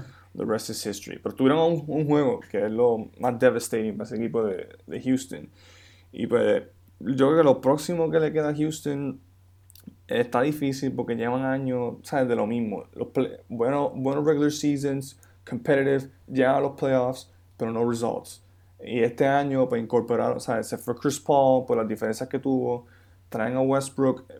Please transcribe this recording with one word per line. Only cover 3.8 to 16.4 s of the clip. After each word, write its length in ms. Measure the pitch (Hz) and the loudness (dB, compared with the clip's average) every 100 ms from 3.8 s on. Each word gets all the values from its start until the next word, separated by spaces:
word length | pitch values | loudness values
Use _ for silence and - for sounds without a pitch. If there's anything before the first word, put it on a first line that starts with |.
| 110 107 | -2 -4
para 80 | |
ese 120 | 107 110 | -8 -6
equipo 260 | 113 117 | -2 -2
de, 260 | 107 92 - - | -2 -4 -8 -18
de 160 | - 87 | -12 -6
Houston. 480 | 127 131 - - - - - - - - _ | 0 0 -2 -12 -14 -20 -20 -20 -20 -20 _
Y, 160 | - 113 | -8 0
pues, 380 | 117 110 147 - - - _ | 4 4 2 0 -14 -20 _
yo 300 | 110 131 135 | -4 2 4
creo 80 | 160 | 6
que 80 | |
lo 160 | 151 127 | 6 4
próximo 500 | 131 151 - 170 160 | 2 2 0 -2 2
que 80 | 160 | 2
le 140 | 151 | 2
queda 160 | 156 151 | 0 0
a 60 | |
Houston 640 | 147 156 156 151 143 139 135 - _ _ _ _ - - - - | 0 -2 -2 -6 -4 -6 -8 -16 _ _ _ _ -20 -20 -20 -2
está 340 | 120 120 123 | 0 2 2
difícil 500 | 151 147 139 135 131 | 0 0 -2 -2 -4
porque 220 | 123 117 | -4 -4
llevan 300 | 117 120 127 | -2 -2 -2
años, 540 | 135 135 131 123 120 - | -2 -2 -2 -2 -4 -8
¿sabes? 260 | - 143 127 | -4 -2 2
De 60 | |
lo 140 | 113 107 | 0 0
mismo. 380 | 120 110 92 - | -2 -2 -6 -10
Los 140 | - - | -10 -4
play-, 280 | 135 - 113 - | -2 -2 -6 -12
bueno, 420 | 117 120 143 143 | -2 0 0 -2
buenos 340 | 135 131 143 | -2 -2 0
regular 260 | 147 147 147 | 2 2 2
seasons, 680 | 147 147 139 139 135 135 - - _ - | 0 0 0 -2 -4 -6 -16 -20 _ -10
competitive, 640 | 123 160 139 135 135 135 - - | -4 2 2 4 0 -2 -16 -6
llegan 300 | 131 | 2